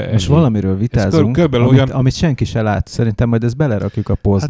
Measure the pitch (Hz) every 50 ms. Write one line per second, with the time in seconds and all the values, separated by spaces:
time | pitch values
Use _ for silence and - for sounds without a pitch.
0 | 104 85 110 104 90 90 139 160 165 127 110 104 95 95 95 95 110 120 - 117
1 | 98 101 - 156 - 107 127 165 175 151 131 120 120 117 131 135 135 131 - 135
2 | 127 131 - - - 165 131 - 117 - - 113 110 107 101 92 - - - -
3 | 123 113 104 - 127 117 117 113 117 120 117 135 160 139 107 98 95 98 - 110
4 | 104 - 101 - - 104 98 95 92